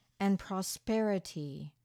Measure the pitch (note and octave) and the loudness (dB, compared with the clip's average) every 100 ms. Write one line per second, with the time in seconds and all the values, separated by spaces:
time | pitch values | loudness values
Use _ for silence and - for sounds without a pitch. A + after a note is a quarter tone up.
0 | _ - G3 F#3+ - F#3+ F#3 - - A3 | _ 0 2 2 0 -4 -2 -4 0 2
1 | G#3+ F#3+ - D#3+ D3 C#3 D3 - | 4 2 -2 -6 -8 -8 -12 -14